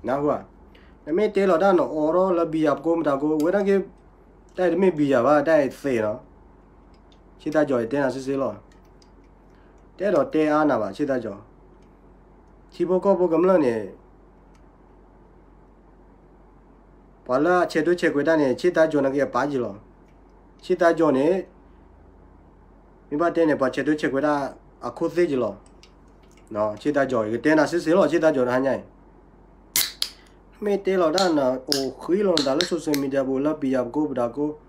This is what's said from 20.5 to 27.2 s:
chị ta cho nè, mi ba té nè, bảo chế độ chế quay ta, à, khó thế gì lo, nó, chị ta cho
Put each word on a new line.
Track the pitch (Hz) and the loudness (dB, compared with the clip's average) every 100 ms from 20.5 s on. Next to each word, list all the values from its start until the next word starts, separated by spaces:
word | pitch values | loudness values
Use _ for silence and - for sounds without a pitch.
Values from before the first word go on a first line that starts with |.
| - | -20
chị | - | -4
ta | 180 170 | 2 2
cho | 160 160 | 4 2
nè, | 131 147 185 180 - - - - - - - - - - - - - - - - | 2 2 0 -4 -18 -20 -20 -20 -20 -20 -20 -20 -20 -20 -20 -20 -20 -20 -20 -8
mi | 147 | -2
ba | 170 | 0
té | 165 165 | 2 2
nè, | |
bảo | 135 131 | 2 0
chế | 127 | 0
độ | 135 151 | -2 -2
chế | 156 | -2
quay | 135 | 0
ta, | 151 147 139 - - - | 0 -2 -4 -10 -20 -14
à, | 120 - | -12 -6
khó | 165 160 | -4 0
thế | 175 | 0
gì | 135 | 0
lo, | 113 98 - - - - - - - - - | -4 -6 -20 -20 -20 -20 -20 -20 -20 -20 -10
nó, | 107 107 104 | -4 -2 -2
chị | 147 | -2
ta | 143 | 0
cho | 135 123 | 0 0